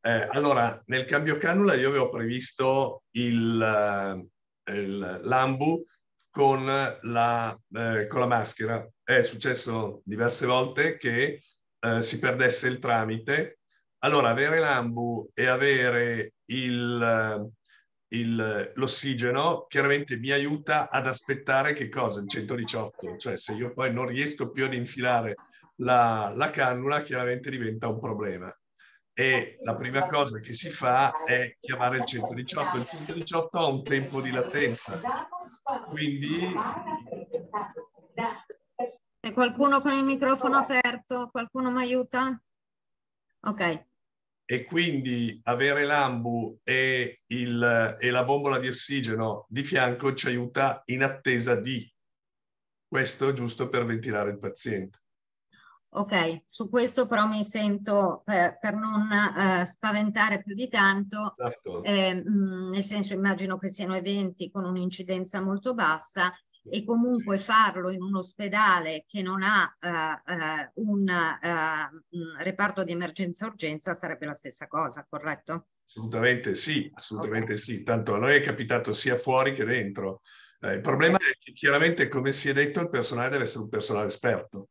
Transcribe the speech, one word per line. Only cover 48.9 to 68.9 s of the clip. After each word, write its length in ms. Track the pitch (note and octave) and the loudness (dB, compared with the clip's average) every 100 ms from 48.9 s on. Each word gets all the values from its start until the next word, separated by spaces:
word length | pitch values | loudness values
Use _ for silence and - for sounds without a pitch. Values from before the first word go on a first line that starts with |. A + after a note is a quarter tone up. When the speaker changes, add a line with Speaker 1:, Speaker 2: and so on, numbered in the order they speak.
| C#3 A2+ B2+ A2 G#2 - | -2 -2 -2 -2 -4 -6
Speaker 1:
di 140 | B2 | -6
fianco 520 | C#3 C#3 B2+ A#2+ C#3 | 0 2 2 2 -2
ci 120 | C3 C#3 | 0 -2
aiuta 560 | B2 A#2+ - C3+ - - | -2 -2 2 2 0 -4
in 160 | B2+ | 0
attesa 520 | C#3 C#3 - B2 B2 | 0 0 0 2 2
di. 320 | A2 A#2 B2+ - _ _ _ _ _ _ _ _ _ _ | 0 0 -6 -8 _ _ _ _ _ _ _ _ _ _
Questo 440 | C3 B2+ - C3+ | 0 0 2 0
giusto 340 | C3 A#2+ - B2+ | 0 -4 -4 -2
per 160 | B2 | 0
ventilare 460 | A#2 A2+ A#2+ G#2 G2+ | 0 -2 -2 -2 -2
il 80 | G2 | -4
paziente. 600 | G2 - A#2+ G#2 F#2+ _ _ _ _ _ _ _ - _ _ | -8 -8 -4 -4 -6 _ _ _ _ _ _ _ -20 _ _
Speaker 2:
Ok, 500 | - G3+ G3 E3 D#3+ _ | -6 0 2 2 -2 _
su 240 | - G#3+ | -10 -2
questo 360 | B3 B3 C4 A#3+ | 0 0 0 0
però 200 | A3+ G#3+ | 2 2
mi 180 | G#3+ | 0
sento, 800 | G#3 A3 G#3 G3+ G#3+ G3+ F#3 - | -2 0 0 0 2 2 2 -2
per, 320 | - F#3+ F3 - | 0 2 2 2
per 160 | G#3+ | -4
non, 360 | G#3 A3 G#3+ G#3+ | -2 -2 0 2
eh, 540 | G#3 G#3 E3+ G3 F3+ F3+ | 2 2 2 4 4 0
spaventare 760 | - G#3+ G#3 G#3+ G#3+ G#3+ G3+ | -2 -2 0 0 2 2 0
più 120 | G#3 | -4
di 140 | G3+ B3+ | -6 -2
tanto, 680 | A3 G3 G3 G3 G#3+ G#3 - | 4 4 4 -2 -6 -8 -4
Speaker 1:
Esatto. 460 | A#3+ - - - | -6 -6 -8 -6
Speaker 2:
eh, 320 | G3+ G3+ F#3+ | 0 2 2
mm, 560 | F#3 F#3+ G3+ F#3+ F#3 F#3 | 0 0 2 2 -2 -4
nel 120 | F#3+ | -2
senso 300 | G3 G#3 G3 | -2 -4 -2
immagino 460 | F#3+ G3 F#3 F#3+ F#3 | 0 0 0 -2 -4
che 100 | F#3+ | -6
siano 260 | F#3+ F#3 | -6 -4
eventi 560 | F#3 F3+ G3+ F#3+ F3+ F3+ | -2 -2 -2 -2 -4 -8
con 140 | G3 | -6
un'incidenza 800 | F3+ F#3 F3+ F3+ F3+ F#3 F#3 G3 | -4 -2 -4 -6 -6 -4 -4 -4
molto 320 | F#3+ G3 B3+ | -2 -2 -2
bassa 580 | A#3+ D#3+ D#3+ - G3 F3+ - _ _ | 0 0 0 -4 -2 -2 -2 _ _
e 200 | - A3 | -6 -6
comunque 520 | G#3+ A#3 B3 A#3+ G3+ G3 | 0 2 2 0 0 -2
Speaker 1:
Sì. 80 | |
Speaker 2:
farlo 460 | G3 A3 G#3 F#3 F3+ | 4 6 6 2 -4
in 100 | F#3 | -4
un 160 | F#3 F#3+ | -4 -4
ospedale 880 | F#3 - G3+ G#3 G#3 F3+ D#3+ | -4 -8 -2 4 4 4 2